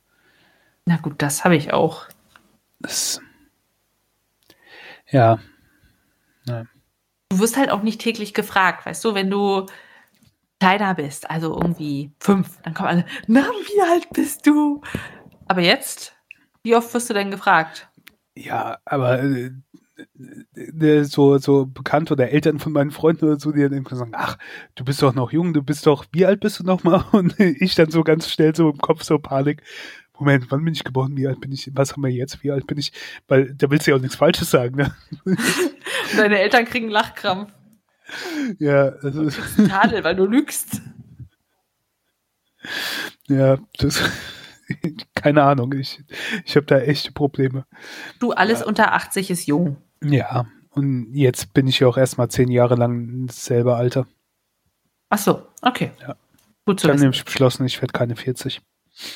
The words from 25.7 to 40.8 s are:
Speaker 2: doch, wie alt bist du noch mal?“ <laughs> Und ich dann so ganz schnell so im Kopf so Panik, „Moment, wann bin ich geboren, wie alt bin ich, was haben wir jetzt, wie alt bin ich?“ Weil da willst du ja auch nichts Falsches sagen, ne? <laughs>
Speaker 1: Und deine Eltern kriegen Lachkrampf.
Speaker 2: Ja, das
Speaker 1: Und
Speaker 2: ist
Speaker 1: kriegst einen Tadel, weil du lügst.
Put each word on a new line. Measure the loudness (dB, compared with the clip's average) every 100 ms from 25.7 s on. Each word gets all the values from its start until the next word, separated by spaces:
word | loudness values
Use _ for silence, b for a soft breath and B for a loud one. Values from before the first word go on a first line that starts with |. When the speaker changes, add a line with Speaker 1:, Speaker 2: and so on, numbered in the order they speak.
| 0 2
Speaker 2:
doch, | 2 0
wie | 2 2
alt | 2
bist | -2 -4
du |
noch | -2 0
mal?“ | 4 2 4
<laughs> |
Und | 2 2 2
ich | 2 2 2
dann | 4 4
so | 4
ganz | 2 2 0
schnell | 2 2
so | 4 2
im | 2
Kopf | -2 -2
so | 0 -2
Panik, | 0 -2 0 -4 B B B B B -2
„Moment, | 2 2 2
wann | -2
bin | -2
ich | -4
geboren, | -4 -4 -4 -2
wie | -4
alt | -4
bin | -8
ich, | -10 -6
was | -2 -2
haben | -2
wir | -4
jetzt, | -2 -6 -6
wie | -6
alt | -4 -4
bin | -6
ich?“ | -6 B B B 2
Weil | 2 2
da | 0 2
willst | 2 2
du |
ja | 2
auch |
nichts | 0 2
Falsches | 2 2 2
sagen, | 2 2 -2
ne? | -2 -4 _
<laughs> | -10
Speaker 1:
Und | -2 -2 0 0 -2 -4 -10 -8 -2 2
deine | 4 4
Eltern | 4 2 2
kriegen | -4 -2
Lachkrampf. | -2 -2 -4 -4 -4 -8 _ _ _ _ _ B B -10 -6 -6 -4
Speaker 2:
Ja, | 2 2 2
das | -2 -6 -4
Speaker 1:
Und | -4
Speaker 2:
ist | -4
Speaker 1:
kriegst | -2 2
einen | 2
Tadel, | 4 2 2
weil | 0
du | 0 2
lügst. | 2 0 -6 -8 -10